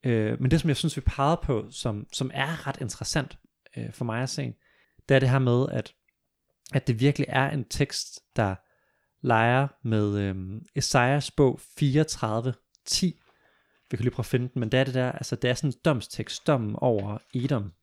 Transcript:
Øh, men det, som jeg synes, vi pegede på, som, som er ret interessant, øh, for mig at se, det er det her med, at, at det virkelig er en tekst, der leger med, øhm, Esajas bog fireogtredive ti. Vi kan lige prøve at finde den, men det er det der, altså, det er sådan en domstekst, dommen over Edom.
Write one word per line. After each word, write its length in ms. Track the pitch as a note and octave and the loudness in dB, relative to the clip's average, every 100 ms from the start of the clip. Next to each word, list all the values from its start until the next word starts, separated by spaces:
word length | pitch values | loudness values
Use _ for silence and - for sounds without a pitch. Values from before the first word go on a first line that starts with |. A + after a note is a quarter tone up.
| C3 | 0
Øh, 360 | A#2 G#2+ A#2 | 0 0 0
men 100 | C3 | 2
det, 100 | E3 | 2
som 60 | E3 | 2
jeg 100 | C3+ | 0
synes, 180 | E3 - | 0 -2
vi 40 | |
pegede 380 | - - C#3 C#3 | -4 0 2 2
på, 240 | - A#2+ G#2+ | 0 -2 -2
som, 360 | - B2 G#2 - | -6 -6 -6 -6
som 180 | - C3 | -6 -6
er 340 | C3+ C#3 D#3+ - | -2 -4 -4 -6
ret 100 | C3+ | -8
interessant, 560 | A#2+ - A#2 - C3+ - _ _ _ - | -8 -8 -4 -4 -4 -10 _ _ _ -10
øh, 140 | A2+ | -10
for 120 | A2+ A#2+ | -6 -6
mig 180 | A2+ | -4
at 60 | C3 | -4
se, 240 | - C3 A2+ _ _ _ _ - | -4 -8 -8 _ _ _ _ 4
det 60 | C3+ | 4
er 40 | |
det 100 | C3 | 6
her 100 | C3 | 4
med, 260 | B2+ A#2+ C3 | 4 4 2
at, 220 | - - _ _ _ _ _ _ _ - | -2 -6 _ _ _ _ _ _ _ -4
at 140 | C#3 - | -4 -2
det 120 | A2+ | 2
virkelig 260 | C3+ C#3 - | 2 2 0
er 200 | - C#3 | 0 0
en 140 | D3 A#2 | -2 -6
tekst, 500 | - C#3+ - - - _ - | -2 -2 -2 -10 -14 _ -2
der 200 | G#2+ F#2 _ _ _ _ _ _ | 0 -2 _ _ _ _ _ _
leger 460 | C3 A2+ A#2 B2 C#3 _ | 2 4 4 4 0 _
med, 360 | A#2+ A2 G#2 G2+ | -2 2 2 0
øhm, 460 | G2+ F#2+ F#2 G2+ - - | -2 -4 -8 -10 -8 -6
Esajas 560 | B2+ C3+ B2 C#3+ C#3 | 0 2 4 2 -2
bog 280 | - C#3 A#2 - - | 2 2 2 -8 -2
fireogtredive 760 | D3 C#3 D#3 - A2+ A2 B2 B2 _ _ - | 2 2 0 -2 -2 -2 -2 -6 _ _ -6
ti. 340 | - F#3 - _ _ _ _ _ _ _ | 0 0 -2 _ _ _ _ _ _ _
Vi 60 | - | -2
kan 60 | |
lige 80 | A#2+ | -2
prøve 80 | - | -2
at 40 | B2 | -2
finde 240 | B2+ B2 | 0 0
den, 60 | - | -4
men 120 | A2+ | 0
det 80 | B2+ | 2
er 40 | |
det 100 | C3+ | 2
der, 180 | B2+ B2+ | 0 -2
altså, 240 | - - B2 | -4 -6 -2
det 140 | B2 | 0
er 40 | |
sådan 160 | B2+ C#3+ | 0 0
en 100 | - - | 0 0
domstekst, 640 | C#3 - - G#2+ - - | 0 -2 -10 -8 -6 0
dommen 280 | C#3+ G#2+ A2 | 0 0 0
over 420 | C3 A2 G2 G#2 _ | 2 2 0 -6 _
Edom. 380 | B2+ B2+ C3+ G2+ - | -4 0 -2 -4 -12